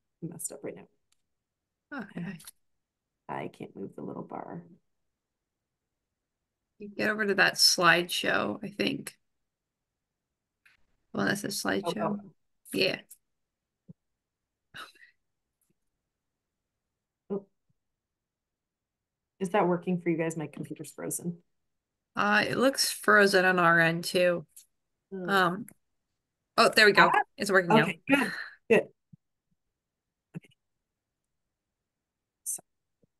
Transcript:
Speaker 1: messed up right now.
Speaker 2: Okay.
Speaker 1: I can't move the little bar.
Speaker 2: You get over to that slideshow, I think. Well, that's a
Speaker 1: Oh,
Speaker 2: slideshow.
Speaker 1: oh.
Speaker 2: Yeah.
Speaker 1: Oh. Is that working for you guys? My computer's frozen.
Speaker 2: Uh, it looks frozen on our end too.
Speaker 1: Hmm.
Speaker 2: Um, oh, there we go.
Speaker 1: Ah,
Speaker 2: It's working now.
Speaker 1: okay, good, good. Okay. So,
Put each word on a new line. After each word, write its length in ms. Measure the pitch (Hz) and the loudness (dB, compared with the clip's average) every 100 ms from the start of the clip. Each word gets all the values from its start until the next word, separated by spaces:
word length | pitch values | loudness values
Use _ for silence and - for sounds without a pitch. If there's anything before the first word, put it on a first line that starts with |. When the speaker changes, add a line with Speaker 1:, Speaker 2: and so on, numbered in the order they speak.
| _ - | _ -16
Speaker 1:
messed 280 | 165 170 - | -16 -12 -14
up 100 | - | -14
right 100 | - - | -14 -16
now. 1200 | - _ _ _ _ _ _ _ _ _ - 285 | -20 _ _ _ _ _ _ _ _ _ -16 -14
Speaker 2:
Okay. 380 | 202 175 175 175 - - _ _ _ _ _ _ - | -12 -12 -12 -12 -18 -20 _ _ _ _ _ _ -14
Speaker 1:
I 200 | - - | -10 -10
can't 240 | - - - | -14 -18 -14
move 180 | 190 | -14
the 60 | - | -14
little 200 | - - | -14 -12
bar. 400 | - - - 170 170 175 _ _ _ _ _ _ _ _ _ _ _ _ _ _ _ _ _ _ _ - | -12 -12 -12 -14 -18 -20 _ _ _ _ _ _ _ _ _ _ _ _ _ _ _ _ _ _ _ -20
Speaker 2:
You 100 | 208 | -16
get 220 | 202 208 | -6 -4
over 160 | 214 208 | -2 -2
to 80 | |
that 200 | 196 170 | 2 2
slideshow, 1040 | - - - 170 170 175 - 190 - - - | 4 2 4 4 4 2 -4 -2 -2 -2 -6
I 40 | 202 | -10
think. 460 | - - 143 147 - _ _ _ _ _ _ _ _ _ _ _ _ _ _ _ _ _ _ _ | -4 -4 -4 -10 -18 _ _ _ _ _ _ _ _ _ _ _ _ _ _ _ _ _ _ _
Well, 140 | 208 196 | -4 -2
that's 180 | 202 | -2
a 40 | 202 | -4
Speaker 1:
Oh, 20 | |
Speaker 2:
slideshow. 680 | 196 202 196 196 214 208 208 | -6 -4 -4 -4 -4 -4 -6
Speaker 1:
oh. 80 | 196 _ _ _ - | -12 _ _ _ -8
Speaker 2:
Yeah. 280 | - 190 - - - _ _ _ _ _ _ - - _ _ _ _ _ _ _ - - _ - _ _ _ _ _ _ _ _ _ _ _ _ _ _ _ _ _ _ _ _ _ - | -2 -2 -4 -12 -20 _ _ _ _ _ _ -20 -20 _ _ _ _ _ _ _ -20 -20 _ -20 _ _ _ _ _ _ _ _ _ _ _ _ _ _ _ _ _ _ _ _ _ -10
Speaker 1:
Oh. 140 | 202 196 _ _ _ _ _ _ _ _ _ _ _ _ _ _ _ _ _ _ - | -10 -12 _ _ _ _ _ _ _ _ _ _ _ _ _ _ _ _ _ _ -10
Is 100 | 190 | -2
that 180 | 165 170 | 0 2
working 320 | 175 180 180 | 0 -2 -4
for 80 | 175 | -2
you 80 | 165 | -2
guys? 200 | 165 165 | -2 -6
My 100 | 151 | -10
computer's 440 | - 123 151 - | -10 -14 -14 -16
frozen. 480 | - 165 156 175 175 _ _ _ _ _ _ _ - | -12 -10 -8 -8 -10 _ _ _ _ _ _ _ -4
Speaker 2:
Uh, 280 | 202 208 - | 0 0 0
it 80 | - | 0
looks 340 | 254 269 - | 0 0 -4
frozen 540 | - - 208 202 196 | -2 4 6 6 4
on 140 | 185 180 | 2 4
our 200 | 170 170 | 4 6
end 240 | 165 170 | 4 0
too. 420 | 170 185 180 175 156 - _ _ _ _ - | -2 0 2 0 -6 -20 _ _ _ _ -14
Speaker 1:
Hmm. 160 | 190 180 | -10 -2
Speaker 2:
Um, 380 | 196 180 185 240 - _ _ _ _ _ _ _ - | 2 2 -2 -10 -18 _ _ _ _ _ _ _ 2
oh, 140 | 226 | 4
there 120 | - 214 | 6 6
we 60 | |
go. 180 | 190 170 | 8 6
Speaker 1:
Ah, 80 | 175 - - | 4 -2 -6
Speaker 2:
It's 140 | 202 | 0
working 200 | 190 175 | 2 4
now. 120 | 220 | 4
Speaker 1:
okay, 160 | - 170 - | 4 -2 0
good, 240 | 277 220 - - - - | 0 0 -6 -14 -8 2
good. 200 | 226 - _ _ - _ _ _ _ _ _ _ _ _ _ _ - | 2 2 _ _ -20 _ _ _ _ _ _ _ _ _ _ _ -20
Okay. 140 | _ _ _ _ _ _ _ _ _ _ _ _ _ _ _ _ _ _ _ _ | _ _ _ _ _ _ _ _ _ _ _ _ _ _ _ _ _ _ _ _
So, 160 | - - - _ _ _ _ | -14 -14 -14 _ _ _ _